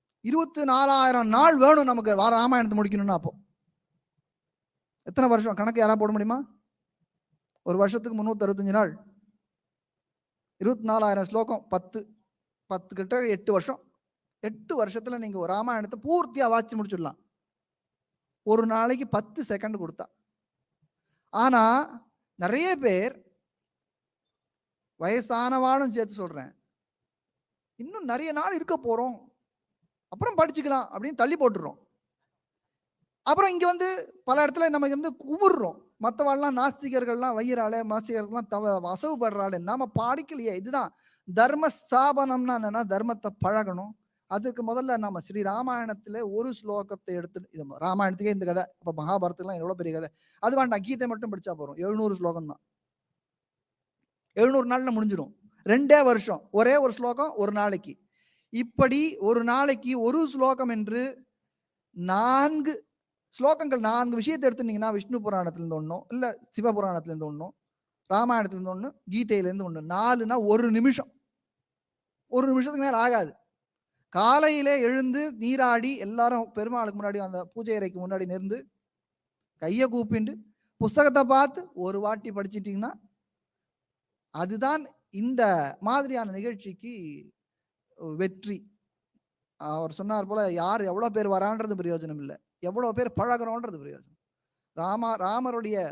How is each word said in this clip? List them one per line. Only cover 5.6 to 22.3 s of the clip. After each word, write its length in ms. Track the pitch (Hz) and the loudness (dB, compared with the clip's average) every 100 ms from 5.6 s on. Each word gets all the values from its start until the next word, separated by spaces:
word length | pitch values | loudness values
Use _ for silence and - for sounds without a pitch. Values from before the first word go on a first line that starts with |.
| 214 233 | -2 4
யாராவது 200 | 214 220 | 4 4
போட 100 | 214 | 2
முடியுமா? 260 | 214 214 254 285 _ _ _ _ _ _ _ _ _ _ _ - | 0 0 -2 -6 _ _ _ _ _ _ _ _ _ _ _ -4
ஒரு 100 | 180 | 2
வருஷத்துக்கு 400 | 196 226 226 220 | 2 0 -6 -4
முன்னூத்தி 260 | 214 214 | -4 -2
அறுபத்தஞ்சு 300 | 202 196 202 208 | 0 0 0 2
நாள், 160 | 190 160 - _ _ _ _ _ _ _ _ _ _ _ _ _ _ - | 0 -2 -18 _ _ _ _ _ _ _ _ _ _ _ _ _ _ -6
இருபத்தி 260 | 196 233 220 | -2 -2 0
நாலாயிரம் 400 | 226 208 196 185 | 2 2 2 0
ஸ்லோகம், 340 | 220 226 220 - | -2 -2 -4 -4
பத்து, 320 | 185 180 220 208 _ _ _ _ _ - | -4 -4 -12 -14 _ _ _ _ _ -8
பத்து 220 | 185 - | -8 -8
கிட்ட 200 | 190 190 247 240 | -10 -4 0 0
எட்டு 240 | 196 208 | 0 2
வருஷம். 280 | 196 214 - _ _ _ _ _ _ | 0 0 -8 _ _ _ _ _ _
எட்டு 300 | 214 214 - 302 | -10 -10 -6 -2
வருஷத்துல 420 | 208 220 220 247 | -2 -4 -8 -8
நீங்க 200 | 220 196 | -8 -6
ஒரு 120 | 170 | -4
ராமாயணத்தை 460 | 196 240 226 208 226 | -2 -2 -4 -6 -8
பூர்த்தியா 480 | 269 349 294 240 240 | -2 0 0 0 2
வாசிச்சு 300 | 226 226 220 | 2 0 -6
முடிச்சிடலாம், 400 | 202 185 156 - _ _ _ _ _ _ _ _ _ _ _ _ 208 | -6 -6 -8 -10 _ _ _ _ _ _ _ _ _ _ _ _ 2
ஒரு 180 | 220 226 | 2 2
நாளைக்கு 420 | 220 233 254 269 | 0 0 -2 -2
பத்து 340 | - 220 - | -4 -4 -8
செகண்ட் 380 | 254 202 214 208 | -6 -6 -6 -8
கொடுத்தா. 260 | 165 - - _ _ _ _ _ _ _ _ _ _ _ _ | -10 -12 -18 _ _ _ _ _ _ _ _ _ _ _ _
ஆனா 320 | 202 254 240 220 254 294 - _ _ _ | 2 4 6 6 4 0 -8 _ _ _